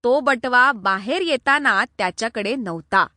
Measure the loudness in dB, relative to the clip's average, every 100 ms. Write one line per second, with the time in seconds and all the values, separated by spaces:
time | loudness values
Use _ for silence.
0 | 2 2 2 0 2 4 4 2 -2 -2
1 | -4 -4 -2 -2 0 2 2 0 -2 -4
2 | -4 -4 -6 -4 -4 -6 -6 -10 0 0
3 | 0